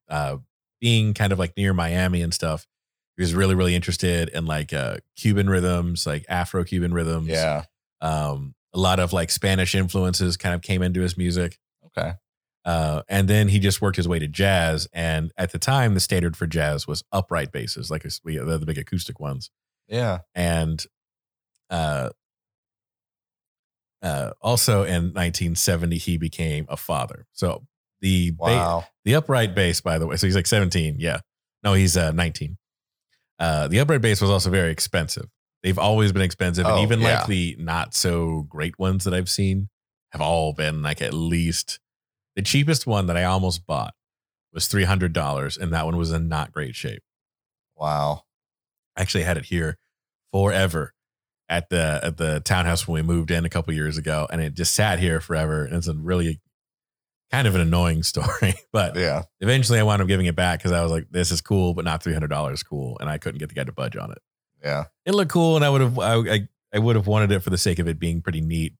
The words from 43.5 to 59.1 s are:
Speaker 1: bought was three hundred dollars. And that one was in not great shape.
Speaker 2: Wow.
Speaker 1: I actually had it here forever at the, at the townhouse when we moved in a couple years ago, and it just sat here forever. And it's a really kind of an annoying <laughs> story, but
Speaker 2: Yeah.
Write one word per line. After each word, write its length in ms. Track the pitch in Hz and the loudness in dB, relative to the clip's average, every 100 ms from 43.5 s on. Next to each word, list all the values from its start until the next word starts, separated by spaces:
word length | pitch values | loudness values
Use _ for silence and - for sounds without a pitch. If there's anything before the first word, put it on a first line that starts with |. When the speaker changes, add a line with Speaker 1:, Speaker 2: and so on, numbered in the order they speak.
| 85 - | -2 -4
Speaker 1:
bought 300 | 71 52 - _ _ _ _ _ | -4 -4 -10 _ _ _ _ _
was 140 | 80 - | -6 -2
three 160 | 101 | 0
hundred 280 | 90 95 90 | 2 2 2
dollars. 460 | 80 71 69 69 - | 0 -2 -2 -4 -6
And 160 | 85 | -2
that 120 | 80 80 | -2 0
one 120 | 85 | 0
was 140 | 82 | 0
in 180 | 82 82 | 0 0
not 220 | 78 - | -2 -4
great 240 | 76 67 - | -8 -8 -8
shape. 260 | 64 52 - _ _ _ _ _ _ - | -10 -10 -18 _ _ _ _ _ _ -6
Speaker 2:
Wow. 500 | 76 73 73 76 - _ _ _ _ _ _ - | -2 0 0 -2 -8 _ _ _ _ _ _ -6
Speaker 1:
I 60 | |
actually 220 | 95 95 | -2 0
had 140 | 87 80 | 0 -2
it 80 | - | -2
here 340 | 87 78 - _ _ _ _ _ | -4 -2 -6 _ _ _ _ _
forever 640 | 95 101 95 95 80 69 - _ _ _ _ - | 0 2 2 0 -2 -6 -12 _ _ _ _ -4
at 200 | 85 - | -4 0
the, 320 | 87 78 76 | 0 0 0
at 140 | 80 80 | -4 -2
the 240 | 80 76 | -2 -2
townhouse 460 | - 92 87 82 - | 0 0 2 0 0
when 80 | 80 | -2
we 60 | 80 | 0
moved 180 | 85 80 | 0 0
in 140 | 85 82 | -2 0
a 40 | |
couple 240 | 87 82 | -2 -2
years 240 | 78 76 78 | -2 -2 -4
ago, 300 | 78 76 76 | -2 -2 -2
and 120 | 82 | -2
it 120 | 78 | -4
just 200 | 78 85 | -2 -2
sat 260 | - 107 85 | 2 2 2
here 220 | 90 80 | 2 0
forever. 420 | - 80 78 78 | -2 -2 0 -2
And 140 | 71 85 | -2 -4
it's 100 | 82 | -4
a 60 | 76 | -4
really 460 | 80 90 82 76 _ _ _ _ _ _ _ _ _ | -2 0 0 -4 _ _ _ _ _ _ _ _ _
kind 160 | 127 117 | 0 2
of 80 | 92 | 4
an 60 | |
annoying 420 | 82 87 87 80 | 4 4 2 0
<laughs> 0 | |
story, 500 | 80 - - - 92 90 - | -2 -2 -2 0 0 -2 -2
but 240 | 110 90 85 | 0 0 0
Speaker 2:
Yeah. 260 | 85 | 0